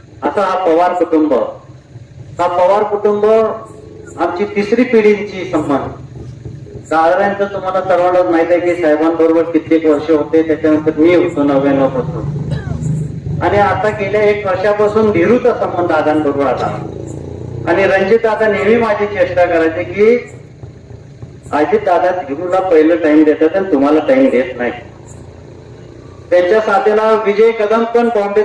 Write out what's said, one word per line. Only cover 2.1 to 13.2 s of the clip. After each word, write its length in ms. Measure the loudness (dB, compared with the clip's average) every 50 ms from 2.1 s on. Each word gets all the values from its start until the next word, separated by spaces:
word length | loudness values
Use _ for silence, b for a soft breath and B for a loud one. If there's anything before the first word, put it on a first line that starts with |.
| -20 -20 -20 -14 -6 -2
हा 60 | -2
पवार 360 | -2 0 2 2 2 2 2
कुटुंब 440 | 0 0 -2 0 0 0 0 2 2 4 4 4 2 0 -4 -8 -12 -16 -20 -20 -20 -20 -20 -20 -18 -14 -6 -4
आमची 260 | -4 -4 -2 -4 -4
तिसरी 400 | -4 -2 -4 0 0 2 2 2
पिढीची 680 | 4 4 4 6 4 2 2 -2 -8 -8 -10 -8 -4
संबंध. 400 | -4 -4 -2 -2 -2 -2 -4 -6 -12 -14 -16 -16 -16 -16 -16 -16 -16 -16 -16 -16 -16 -16 -18 -16 -18 -16 -8 -2
दादांचं 540 | 0 2 2 2 2 2 0 0 0 -2 -4
तुम्हाला 360 | -4 -4 -6 -6 -4 -4 -2
सर्वांनाच 460 | 0 0 2 2 2 2 2 2 2
माहित 200 | 2 2 2 2 2
आहे 100 | 2 2
की 220 | 2 0 -2 0
साहेबांबरोबर 600 | 0 0 2 2 2 0 2 2 2 2 2 2
कित्येक 420 | 0 0 -2 -4 0 0 0 2 2
वर्ष 260 | 2 0 0 2 0
होते, 320 | 0 0 0 0 0 0
त्याच्यानंतर 480 | 2 0 -2 0 0 0 0 2 0 -2 0
मी 180 | 2 4 4 4
होतो 280 | 4 2 0 -2 -2
नव्याण्णव 460 | 0 0 2 2 2 2 2 2 0 0
पासून, 340 | -2 -2 -6 -4 -6 -6 -6 -6 -6 -6 -6 -6 -6 -6 -6 -8 -8 -6 -4 -4 -4 -4 -4 -6 -8 -10